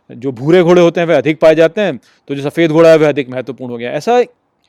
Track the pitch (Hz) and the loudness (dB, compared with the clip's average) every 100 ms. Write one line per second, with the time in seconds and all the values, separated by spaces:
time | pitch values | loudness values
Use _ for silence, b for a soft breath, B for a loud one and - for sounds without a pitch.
0 | - 123 135 123 143 185 170 180 170 175 | -20 -12 -12 -6 0 2 4 4 2 0
1 | 165 147 131 156 160 160 160 214 196 123 | -2 0 -2 2 2 4 2 0 -6 -6
2 | b b - 139 143 - 165 156 165 160 | b b -12 -8 -6 -2 0 4 4 4
3 | 151 143 127 127 127 127 127 117 120 143 | 2 -2 -6 -10 -12 -14 -12 -10 -10 -8
4 | 226 247 233 _ _ _ | -2 -2 -2 _ _ _